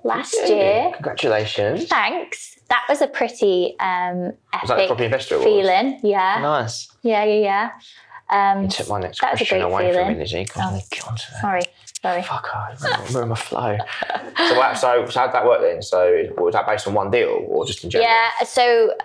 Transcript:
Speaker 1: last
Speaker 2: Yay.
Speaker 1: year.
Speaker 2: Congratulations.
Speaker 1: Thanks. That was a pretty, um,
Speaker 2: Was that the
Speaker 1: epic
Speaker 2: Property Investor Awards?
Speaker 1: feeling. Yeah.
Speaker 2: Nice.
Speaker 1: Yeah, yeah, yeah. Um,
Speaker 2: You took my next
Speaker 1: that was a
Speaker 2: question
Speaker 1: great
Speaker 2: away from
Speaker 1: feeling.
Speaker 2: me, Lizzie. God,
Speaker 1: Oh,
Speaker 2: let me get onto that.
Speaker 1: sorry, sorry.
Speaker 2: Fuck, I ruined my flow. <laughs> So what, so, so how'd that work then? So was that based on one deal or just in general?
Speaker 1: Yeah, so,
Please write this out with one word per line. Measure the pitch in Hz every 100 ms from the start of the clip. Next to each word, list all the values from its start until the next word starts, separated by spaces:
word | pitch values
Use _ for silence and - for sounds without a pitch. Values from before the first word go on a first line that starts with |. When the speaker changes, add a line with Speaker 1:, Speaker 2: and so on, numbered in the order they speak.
Speaker 1:
last | 233 226 285
Speaker 2:
Yay. | 440 - 208 196 214
Speaker 1:
year. | 330
Speaker 2:
Congratulations. | - - - 139 107 107 - 104 165 339
Speaker 1:
Thanks. | 294 208 339 - - - - -
That | 247 -
was | 285
a | 277
pretty, | - 233 - 202 180 180 -
um, | 190 180 180 180 180
Speaker 2:
Was | - _
that | - -
the |
Speaker 1:
epic | 123 190
Speaker 2:
Property | 120
Investor | 117 131 - -
Awards? | -
Speaker 1:
feeling. | 208 190 185 262 269
Yeah. | 208 202 185 208
Speaker 2:
Nice. | 147 147 117 - - _
Speaker 1:
Yeah, | 233 214
yeah, | 214 214
yeah. | 202 196 226 - - - - - - 202 196
Um, | 196
Speaker 2:
You | 190
took | - -
my | 202
next | 180 -
Speaker 1:
that | -
was | -
a |
Speaker 2:
question | 226 190
Speaker 1:
great | 180
Speaker 2:
away | 190
from | 180 180
Speaker 1:
feeling. | 185
Speaker 2:
me, | -
Lizzie. | - 85 98
God, | -
Speaker 1:
Oh, | 92
Speaker 2:
let |
me | 95 -
get | - -
onto | 113 -
that. | -
Speaker 1:
sorry, | 208 185 175 _ - -
sorry. | 185 175
Speaker 2:
Fuck, | 185 - -
I | - - - - - 98
ruined | 127 117
my | 113
flow. | - - 120 104
<laughs> | - - - - - -
So | 170 127
what, | 131 -
so, | 127 120 107
so | 127
how'd | 127
that | 127 120
work | 120
then? | 87 82
So | - 90 90 87 80 82
was | 87
that | 104 98
based | 104 -
on |
one | 101 98
deal | 117 90 85 85
or | -
just | - -
in | 90
general? | 220 233
Speaker 1:
Yeah, | 226 226 -
so, | 233 - 240 233 220 -